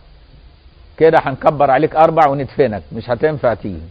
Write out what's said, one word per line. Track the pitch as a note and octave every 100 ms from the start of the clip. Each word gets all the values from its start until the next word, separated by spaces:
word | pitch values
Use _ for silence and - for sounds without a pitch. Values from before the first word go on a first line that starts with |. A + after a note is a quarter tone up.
| - - - - - _ _ - - -
كده، | D#3+ D#3+
هنكبر | D3+ C3 D#3+ D3 C#3
عليك | C3 D#3 D#3
أربع | E3 D#3+ D3+
وندفنك، | C#3 C3 - C3 G#2 -
مش | A2+ A2+
هتنفع | A#2 D#3 D3 B2
تيجي. | G#2+ A2+ E2 E2